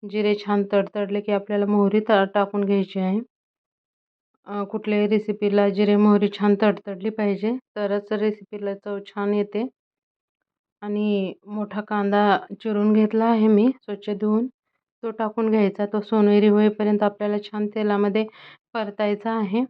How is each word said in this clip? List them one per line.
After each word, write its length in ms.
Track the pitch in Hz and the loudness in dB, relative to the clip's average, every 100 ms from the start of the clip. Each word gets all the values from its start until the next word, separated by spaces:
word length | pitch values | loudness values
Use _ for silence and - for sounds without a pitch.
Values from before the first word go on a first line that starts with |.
| 208 | -8
जिरे 240 | 202 208 | -2 0
छान 300 | 208 202 202 202 | 0 0 -2 2
तडतडले 480 | 202 196 208 202 202 | 0 0 -4 -4 -4
की 120 | 208 | -2
आपल्याला 340 | 202 202 208 202 | -4 -2 -2 2
मोहरी 340 | 208 202 208 | 2 4 2
ता-, 260 | 214 208 196 | 2 2 2
टाकून 300 | 208 202 208 | 0 -2 -2
घ्यायची 340 | 202 202 196 196 | 0 0 0 -4
आहे. 220 | 185 202 240 _ _ _ _ _ _ _ _ _ _ _ | -2 -2 -6 _ _ _ _ _ _ _ _ _ _ _
अ, 200 | - 202 | -10 -8
कुठल्याही 420 | 202 220 214 208 208 | -6 -6 -2 0 2
रेसिपीला 640 | 214 208 208 208 202 202 | 2 0 -2 0 2 2
जिरे 280 | 196 208 208 | 2 2 4
मोहरी 320 | 208 208 202 202 | 6 4 2 0
छान 160 | 208 202 | 0 4
तडतडली 480 | 214 202 - 190 196 | 2 0 -6 -8 -8
पाहिजे, 460 | 214 208 190 208 254 _ - | -4 -4 -2 -4 -6 _ -6
तरच 360 | 202 202 208 | -4 -4 -4
रेसिपीला 640 | 214 214 208 196 208 202 | -2 -2 -4 -10 -10 -8
चव 240 | 196 208 202 196 | -8 -8 -10 -10
छान 280 | - 202 | -6 -2
येते. 340 | 208 202 208 254 _ _ _ _ _ _ _ _ _ _ _ | 0 -2 -4 -6 _ _ _ _ _ _ _ _ _ _ _
आणि 540 | 208 208 208 202 190 - 196 | -8 -4 0 0 -2 -8 -12
मोठा 340 | 208 208 196 | -10 -8 -8
कांदा 580 | 214 214 202 202 208 185 - 202 | -6 -4 0 2 4 2 0 -10
चिरून 320 | 226 208 208 | -6 0 2
घेतला 320 | 214 214 220 | 4 2 2
आहे 240 | 226 233 220 | 2 4 4
मी 220 | 208 233 262 | 4 4 0
स्वच्छ 280 | - 202 208 | -8 -10 -6
धुवून, 360 | 208 214 214 247 _ _ _ _ _ | -4 0 0 -2 _ _ _ _ _
तो 80 | 226 | -12
टाकून 400 | 220 220 214 226 | -6 -6 -2 0
घ्यायचा. 360 | 220 202 202 208 | 2 2 0 -4
तो 140 | 214 | -4
सोनेरी 480 | 208 220 208 208 214 | -2 2 4 6 6
होईपर्यंत 540 | 208 214 208 208 208 | 4 2 2 0 2
आपल्याला 360 | 208 208 208 208 | 0 -2 -4 -4
छान 280 | 208 214 208 | -6 -8 -6
तेलामध्ये 600 | 214 214 202 202 202 214 - - - _ | -4 -2 0 0 0 -4 -8 -20 -20 _
परतायचा 600 | 233 208 208 208 208 226 | -8 -8 -4 -2 -2 -4
आहे. 320 | 226 208 214 | -4 -2 -2